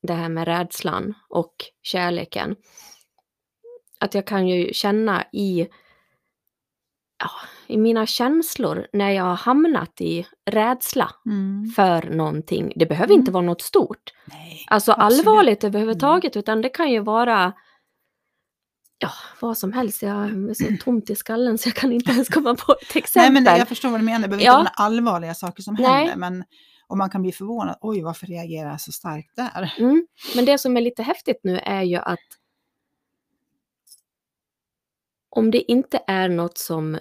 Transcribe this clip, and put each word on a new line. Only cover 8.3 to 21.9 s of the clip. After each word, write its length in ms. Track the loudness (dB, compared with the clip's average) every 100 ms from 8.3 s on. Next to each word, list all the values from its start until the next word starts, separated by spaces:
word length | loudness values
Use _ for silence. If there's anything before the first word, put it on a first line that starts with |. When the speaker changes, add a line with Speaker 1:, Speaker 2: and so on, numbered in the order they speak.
| 2 0 -2 -4 -4 -4
Speaker 1:
när 180 | -2 0
jag 140 | 0
har 100 | 0 -2
hamnat 640 | 2 4 4 2 -4 -6
i 260 | -4 -4 -8 _ -2
rädsla 600 | 0 2 0 -2 -2 -2 -4 -6
Speaker 2:
Mm. 440 | -4 -4 -4 -6 2
Speaker 1:
för 340 | 4 4 0
någonting. 600 | -2 -2 -4 -4 -4 -4 0
Det 100 | 0
behöver 200 | 2 6
Speaker 2:
Mm. 40 | 6
Speaker 1:
inte 100 | 6
vara 140 | 2
något 180 | 0 -2
stort. 500 | 0 0 0 -4 -16 _
Speaker 2:
Nej, 400 | -20 -20 -20 -20 0
Speaker 1:
Alltså, 240 | 0 4
Speaker 2:
absolut. 340 | 4 6 6 6
Speaker 1:
allvarligt 380 | 6 6 4
Speaker 2:
Mm. 60 | 0
Speaker 1:
överhuvudtaget, 680 | -2 -2 0 2 2 2 -4
utan 260 | -2 -2
det 60 | -2
kan 220 | -2 0
ju 100 | 0
vara, 520 | 0 0 2 2 2 -2 _ _ _ _ _ _ _ _ _ _ _ _ _ _
ja, 120 | -10 -10 -20 -10
vad 180 | -6 -4
som 140 | -4
helst. 300 | -4 -4 -4
Jag 220 | -6 -4
är 300 | -4 -6 -6
så 100 | -4 -2 -2
Speaker 2:
<clears throat> 80 |
Speaker 1:
tomt 260 | 0 -2 -2
i 40 | -8
skallen 420 | -6 -2 0 0
så 100 | -2
jag 60 | -2
kan 160 | 0